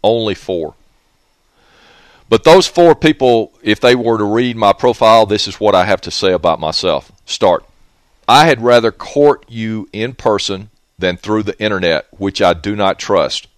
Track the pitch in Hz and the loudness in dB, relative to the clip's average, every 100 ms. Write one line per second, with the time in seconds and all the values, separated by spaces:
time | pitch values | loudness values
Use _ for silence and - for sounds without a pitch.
0 | 101 117 110 95 - 90 76 _ _ _ | 0 -2 -4 -8 -8 -8 -8 _ _ _
1 | _ _ _ _ _ _ _ _ _ _ | _ _ _ _ _ _ _ _ _ _
2 | _ _ _ 113 165 180 180 - 170 151 | _ _ _ 0 4 4 4 2 4 4
3 | 156 156 127 117 104 _ - 107 123 123 | 0 0 0 0 -2 _ -4 0 2 2
4 | 117 113 104 110 123 117 104 98 123 113 | 0 -2 -2 -2 -2 0 0 2 0 2
5 | 113 113 107 104 - - 104 95 92 95 | 4 4 2 -2 -4 -2 0 2 0 -2
6 | - - 95 90 85 80 80 - 92 73 | -4 -4 -2 0 -2 -2 -4 -4 -4 -4
7 | - _ - - 101 85 _ _ _ _ | -8 _ -16 -2 0 -2 _ _ _ _
8 | _ _ - 127 165 127 117 120 113 - | _ _ 0 2 4 2 2 2 2 -6
9 | - 143 147 135 _ 117 110 110 - 104 | -8 2 2 2 _ -10 -8 -8 -10 -8
10 | 117 127 120 101 - 95 107 _ _ _ | -10 -4 -2 -2 -4 -10 -12 _ _ _
11 | 90 87 - 110 101 - 107 98 87 80 | -6 -6 -4 -4 -4 -6 -4 -2 -2 -2
12 | - - 98 - 95 85 101 104 95 - | -6 -8 -8 0 0 0 -6 -2 -2 -4
13 | - 98 69 - - | -2 -2 0 -6 -14